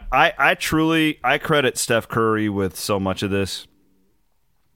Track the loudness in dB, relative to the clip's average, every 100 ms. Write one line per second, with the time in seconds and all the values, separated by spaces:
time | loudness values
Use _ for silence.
0 | 0 2 2 2 0 0 0 0 2 2
1 | 0 0 -2 -2 0 2 2 0 0 0
2 | 0 0 0 0 0 -2 -4 -4 -4 -2
3 | -2 -2 -2 -2 -2 -6 -14 _ _ _
4 | _ _ _ _ _ _ _